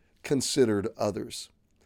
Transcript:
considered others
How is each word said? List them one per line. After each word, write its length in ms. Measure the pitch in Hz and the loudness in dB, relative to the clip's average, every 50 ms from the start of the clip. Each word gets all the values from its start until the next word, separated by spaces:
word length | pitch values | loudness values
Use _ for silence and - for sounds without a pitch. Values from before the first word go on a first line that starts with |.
| _ _ _ _ - | _ _ _ _ -4
considered 640 | - 147 131 117 - - 151 131 110 107 101 98 110 - - | -2 -2 0 0 0 2 4 4 4 4 2 0 -2 -4 -2
others 520 | 107 107 95 107 107 117 - - - - _ _ _ _ _ _ _ | -2 -2 -2 -4 -8 -10 -12 -14 -16 -16 _ _ _ _ _ _ _